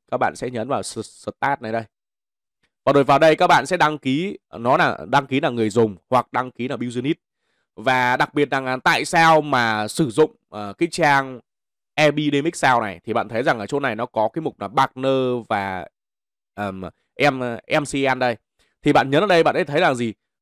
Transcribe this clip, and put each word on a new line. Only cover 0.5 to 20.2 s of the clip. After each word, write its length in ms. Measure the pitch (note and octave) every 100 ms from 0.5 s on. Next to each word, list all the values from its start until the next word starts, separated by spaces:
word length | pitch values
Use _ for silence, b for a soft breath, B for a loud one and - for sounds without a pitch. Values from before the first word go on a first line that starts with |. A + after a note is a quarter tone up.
| B2 A#2+
vào 140 | B2+
s-, 200 | F#2+ -
start 600 | G#2+ - - - C3 C#3+
này 100 | A2+
đây. 120 | A2+ A2 _ _ _ _ _ _ _ _ _ -
Và 80 |
rồi 100 | C#3+
vào 160 | C3+ C#3
đây 160 | D#3+ D#3
các 120 | F3+
bạn 180 | D#3+ -
sẽ 120 | F#3
đăng 200 | D#3 D3+
ký, 400 | C3+ C#3 F#3+ - _ F2+
nó 200 | A#2 D3+
là 200 | D#3 G2+ E2+
đăng 160 | C3+ C3+
ký 140 | C3
là 100 | D3+
người 200 | A#2+ A2
dùng 260 | G#2 A2+ F#2+ -
hoặc 240 | B2+ A#2
đăng 180 | B2 B2+
ký 160 | - B2
là 100 | B2+
business. 420 | B2 A#2+ B2+ E3+ _ _ _ _ _ -
Và 420 | A2 B2+ B2 B2+
đặc 160 | D3+
biệt 180 | D3 C#3+
rằng 140 | C#3 C3
là 120 | B2+
tại 220 | - C#3+ D3
sao 360 | F3 E3 D#3
mà 460 | D3 C3 A#2 G#2+ G#2+
sử 220 | - D3
dụng, 260 | G#2+ D#3 _ _
ờ, 240 | G#2 G#2 G2
cái 100 | E3+
trang 480 | E3+ D#3 C#3 C3+ B2+ _ _ _ _ _
E 180 | - D3+
B 80 | D3 D3+
D 40 | C#3+
M 160 | D#3
X 120 | - C3+
Sound 160 | B2
này 180 | G#2+ E2+
thì 100 | -
bạn 160 | A2 G#2+
thấy 140 | A2
rằng 160 | C#3+ B2
ở 60 | G2+
chỗ 140 | C#3+
này 160 | C#3 G#2+
nó 100 | B2
có 240 | - A2
cái 80 | -
mục 200 | D#3 -
là 60 | G2+
partner 460 | A2 C3 C3 C3 C3+ B2+ B2 A2
và, 380 | G#2+ G2 F#2 - _ _ _ _ _ _
ờm, 300 | - G#2 F#2+ F2+ - _ -
em, 240 | C#3+ C3 B2 A#2 - D#3
M 60 | C#3+
C 100 | C#3 C3+ B2+
N 40 |
đây. 160 | B2+ A#2 _ _ _ _
Thì 120 | D3
bạn 160 | C#3 C3+
nhấn 120 | C#3
vào 60 | G3+
đây 160 | E3+
bạn 120 | D#3 C3
sẽ 80 |
thấy 180 | C3+ D3
là 120 | F3
gì? 200 | B2+ A#2+ G2+